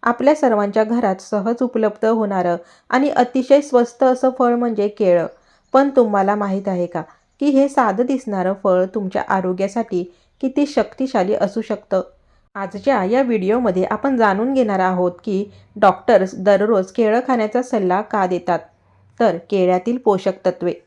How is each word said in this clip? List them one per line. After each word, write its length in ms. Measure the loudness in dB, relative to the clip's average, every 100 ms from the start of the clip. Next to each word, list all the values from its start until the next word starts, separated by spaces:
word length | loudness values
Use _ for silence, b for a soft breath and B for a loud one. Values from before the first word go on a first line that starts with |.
आपल्या 320 | -2 0 2 2
सर्वांच्या 480 | 2 2 0 0
घरात 320 | 0 0 -2 -4
सहज 400 | -4 -4 -2 -2
उपलब्ध 440 | -2 0 -2 0 0
होणारं 500 | 0 0 -2 -2 -2 B B B
आणि 200 | 0 0
अतिशय 520 | 0 0 -2 2 2
स्वस्त 420 | 4 0 0 0
असं 260 | 2 2 0 0
फळ 160 | 0 0
म्हणजे 320 | -2 -2 -4
केळं. 400 | 0 2 2 0 -10 b b b
पण 160 | 2 2
तुम्हाला 460 | 2 2 2 0 0
माहीत 320 | -2 -4 -4
आहे 180 | -4 -4
का 160 | -6 -10 b b _
की 60 | 0
हे 240 | 2 2
साधं 360 | 2 0 0 -2
दिसणारं 480 | -2 -4 -4 -2 -2
फळ 220 | 0 2 0 -4
तुमच्या 280 | -4 -6 -2
आरोग्यासाठी 760 | -2 -2 -4 -4 -4 -4 -4 -6 B B B
किती 240 | -4 -2 0
शक्तिशाली 680 | 0 -4 -4 -4 -2 0
असू 280 | 0 -2 -4
शकतं? 400 | -6 -8 _ -4 -4 _ _ _ _ -12
आजच्या 480 | -12 -4 0 0
या 180 | 2 0
व्हिडिओमध्ये 640 | 2 0 0 0 0 0
आपण 340 | -2 -2 -2 2
जाणून 360 | 2 2 -2
घेणार 260 | 0 0 0
आहोत 320 | 0 0 -2 -2 -6
की 260 | -4 -6 B B 2
डॉक्टर्स 600 | 2 2 2 2 2 -2
दररोज 560 | 2 2 4 0 -2
केळं 280 | -2 0 0 0
खाण्याचा 340 | -2 0 -4
सल्ला 400 | -2 -2 0 -2
का 240 | -2 -2 -2
देतात? 340 | -2 -2 -4 -4 _ _ _ _ _
तर 180 | 0 0 -4
केळ्यातील 460 | 0 2 2 -2 -2
पोषक 480 | 0 0 -2 -2 -6
तत्वे. 260 | -4 -6 -6